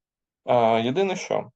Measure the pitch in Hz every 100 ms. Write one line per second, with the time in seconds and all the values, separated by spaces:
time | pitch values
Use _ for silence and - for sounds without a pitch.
0 | _ _ _ _ - 123 220 113 117 147
1 | 196 185 - 104 -